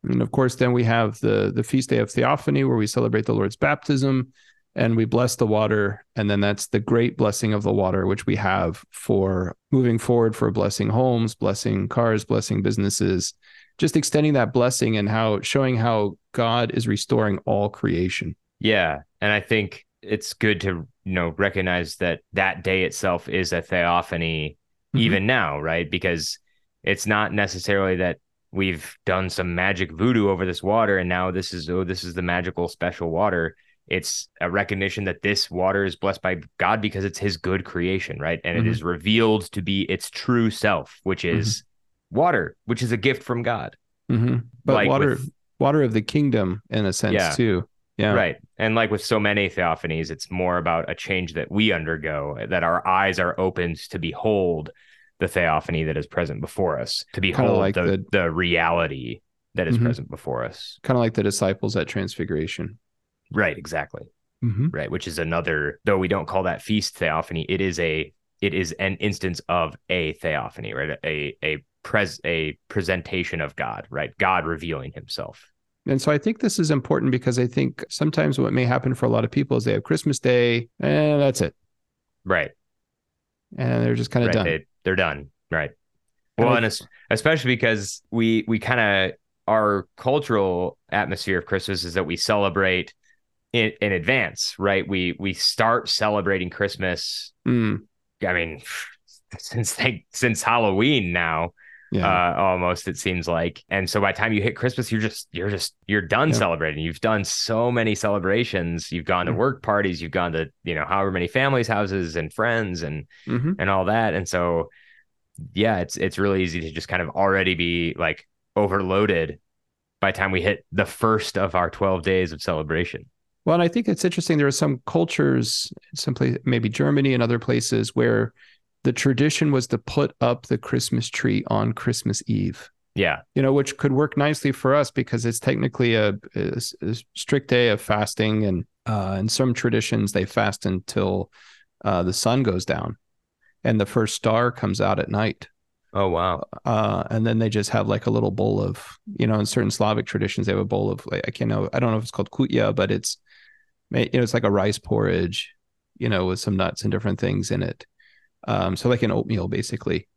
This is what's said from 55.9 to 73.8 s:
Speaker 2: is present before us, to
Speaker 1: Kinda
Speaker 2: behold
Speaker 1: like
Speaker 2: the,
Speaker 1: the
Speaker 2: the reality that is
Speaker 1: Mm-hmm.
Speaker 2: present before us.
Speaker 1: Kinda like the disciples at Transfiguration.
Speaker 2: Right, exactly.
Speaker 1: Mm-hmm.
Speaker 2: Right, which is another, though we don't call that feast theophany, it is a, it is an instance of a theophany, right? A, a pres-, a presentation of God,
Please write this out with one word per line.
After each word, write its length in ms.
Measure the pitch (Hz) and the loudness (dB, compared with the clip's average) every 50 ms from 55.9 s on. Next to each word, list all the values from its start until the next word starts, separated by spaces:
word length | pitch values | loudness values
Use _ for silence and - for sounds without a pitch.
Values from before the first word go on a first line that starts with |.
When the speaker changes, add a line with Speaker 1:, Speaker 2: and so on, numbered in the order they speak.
| 76 | -2
Speaker 2:
is 100 | 76 73 | -4 -6
present 340 | - - 90 85 73 69 55 | -4 -2 -2 -2 -2 -4 -8
before 380 | 73 - - - 95 85 73 65 | -8 -8 -4 -2 0 0 0 -2
us, 260 | 60 - - - - _ - | -4 -6 -6 -8 -8 _ -4
to 60 | - | -2
Speaker 1:
Kinda 160 | 90 95 87 - | -2 0 2 2
Speaker 2:
behold 200 | 127 117 110 104 | 2 4 4 2
Speaker 1:
like 160 | 98 95 101 | 2 2 0
Speaker 2:
the, 80 | 90 | 0
Speaker 1:
the 220 | 87 82 95 95 - - | 0 0 0 -2 -2 0
Speaker 2:
the 180 | - 98 87 85 | 0 2 2 2
reality 880 | 78 87 92 87 85 82 82 85 85 85 82 76 69 67 62 58 57 - _ _ _ _ _ _ _ | 0 0 0 2 2 2 2 2 2 2 0 -2 -4 -8 -8 -10 -10 -12 _ _ _ _ _ _ _
that 100 | - - | -2 0
is 80 | 82 110 | 0 2
Speaker 1:
Mm-hmm. 100 | 117 120 | 2 2
Speaker 2:
present 240 | 120 117 - - - | 0 0 -2 -6 -12
before 340 | - - - 71 64 60 58 | -12 -12 -8 -6 -6 -4 -6
us. 340 | 58 - - - - - _ - | -8 -10 -14 -18 -18 -18 _ -2
Speaker 1:
Kinda 160 | - 127 123 | 0 2 2
like 140 | 117 113 110 | 2 2 0
the 100 | - 101 | 0 0
disciples 500 | 101 98 - 104 95 98 - - 101 104 | 0 0 0 0 0 0 0 -4 -2 -2
at 140 | 98 78 - | -2 -2 -2
Transfiguration. 880 | - 104 95 90 - - 87 87 85 76 80 80 - - 80 - 104 - _ _ _ _ _ _ _ _ _ _ | -4 -6 -6 -6 -6 -8 -6 -4 -2 -4 -4 -4 -6 -8 -8 -10 -10 -16 _ _ _ _ _ _ _ _ _ _
Speaker 2:
Right, 260 | 143 - 104 85 71 - | 0 0 0 0 0 -4
exactly. 460 | - - - 76 71 - - - - - _ _ _ _ _ _ - | -10 -6 -6 -6 -6 -6 -12 -18 -18 -20 _ _ _ _ _ _ -4
Speaker 1:
Mm-hmm. 240 | 117 101 101 131 170 | -2 0 0 -2 -2
Speaker 2:
Right, 200 | - - 73 - | -2 -4 -6 -4
which 180 | - 85 - 92 | -6 -6 -8 -8
is 100 | 78 82 | -6 -4
another, 640 | 82 80 85 85 80 85 80 76 73 73 - _ _ | -4 -2 -2 -2 0 0 -2 0 -2 -4 -6 _ _
though 140 | 104 98 95 | 0 2 2
we 80 | 92 | 2
don't 200 | 90 101 98 82 | 0 0 -2 -2
call 180 | - - 95 92 | -2 -2 -2 -2
that 180 | 92 85 - | -2 -4 -4
feast 340 | - - 107 104 - - - | -4 -2 -2 -2 -2 -4 -4
theophany, 460 | - - 78 78 82 82 - 85 82 80 - | -2 -2 0 0 -2 -4 -4 -6 -6 -2 -2
it 120 | 92 90 | -2 0
is 200 | 95 95 85 82 | 0 -2 0 -2
a, 320 | 85 80 78 80 76 - _ _ _ _ _ _ | -2 -2 -2 -2 -4 -8 _ _ _ _ _ _
it 140 | - 98 80 | -4 -2 0
is 160 | 95 92 80 | -2 -4 -4
an 220 | 82 - 95 95 95 - | -4 -4 -4 -4 -2 -2
instance 420 | 98 104 95 - - 92 85 - - - | -4 -4 -4 -2 -4 -6 -6 -6 -4 -2
of 260 | 87 87 82 78 - - _ - | -2 0 0 -2 -6 -14 _ -4
a 240 | 90 90 82 78 76 | -2 -2 -2 -4 -6
theophany, 580 | - - 82 76 71 57 55 - - 55 53 | -6 -4 -4 -4 -4 -4 -6 -10 -12 -12 -10
right? 240 | 52 65 71 78 71 - - | -6 -6 -6 -6 -6 -6 -6
A, 320 | 80 78 76 71 71 - _ | -6 -4 -4 -6 -8 -8 _
a 220 | - 78 78 71 _ _ _ _ | -4 -4 -4 -6 _ _ _ _
pres-, 380 | - - - 107 101 85 - - - | -10 -2 0 0 0 -2 -4 -6 -4
a 320 | 76 85 80 80 76 71 _ _ _ | -2 -2 -2 -2 -4 -6 _ _ _
presentation 720 | - 107 90 90 95 90 82 - - 90 87 - - 82 | -6 -4 -2 0 -2 -2 -4 -4 -4 -4 -4 -4 -4 -4
of 160 | 76 71 - | -6 -6 -4
God, 320 | - 69 58 55 50 | -6 -6 -6 -6 -10